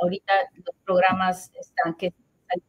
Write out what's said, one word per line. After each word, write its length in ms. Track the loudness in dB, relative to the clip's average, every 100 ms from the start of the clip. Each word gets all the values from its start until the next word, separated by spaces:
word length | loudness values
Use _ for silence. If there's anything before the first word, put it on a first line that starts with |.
Ahorita 320 | -4 -2 0 0 0 -6
los 200 | -14 -10 -2
programas 680 | 2 4 2 -2 -2 -8 -18
están 360 | -10 -4 -4 -2
que 180 | -6 -8 _ _ -6 -6